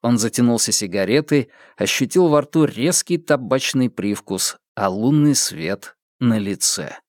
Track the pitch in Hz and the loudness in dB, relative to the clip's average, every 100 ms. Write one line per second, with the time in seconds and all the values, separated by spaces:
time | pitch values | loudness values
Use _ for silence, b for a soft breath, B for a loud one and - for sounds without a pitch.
0 | 117 120 110 - 123 117 - - 101 95 | 2 2 0 2 2 2 0 -2 -2 -2
1 | 95 131 156 147 120 b b - 101 - | 2 0 2 0 0 b b -4 -4 -2
2 | 131 185 175 147 139 160 147 110 143 - | 0 2 4 2 2 0 0 0 0 0
3 | - 170 160 143 127 131 - 135 127 - | -2 -4 0 -2 0 -2 0 0 -2 -2
4 | 101 101 - 95 - - _ - 98 95 | -4 -4 -6 -4 -4 -8 _ -4 -4 0
5 | 120 151 147 135 - - 82 98 - _ | 2 4 4 2 -2 -6 -6 -6 -10 _
6 | _ _ 123 110 101 95 - - 76 - | _ _ 0 0 -2 -4 -4 -4 -8 -14